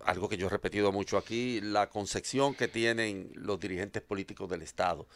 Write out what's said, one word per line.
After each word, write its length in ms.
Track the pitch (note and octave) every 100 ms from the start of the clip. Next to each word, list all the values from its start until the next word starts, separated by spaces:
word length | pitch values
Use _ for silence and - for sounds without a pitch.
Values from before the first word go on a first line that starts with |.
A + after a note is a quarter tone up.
| -
algo 240 | F2+ G2
que 80 | G2
yo 100 | F#2
he 20 |
repetido 420 | G2 F#2 G2+ G2+
mucho 260 | G2 F#2+ G2+
aquí, 420 | - A2+ B2 A#2
la 280 | G#2 G#2 G2+
concepción 640 | G#2+ G2 G2 - C3 C#3+ B2+
que 120 | A#2
tienen 640 | A#2 A#2 A2+ A2 G2 F#2 -
los 240 | G2+ F#2+
dirigentes 420 | F#2 F2+ G2 G#2+
políticos 480 | - G2+ F#2+ - F#2+
del 120 | F2
Estado, 460 | D2+ - F2+ D#2+ -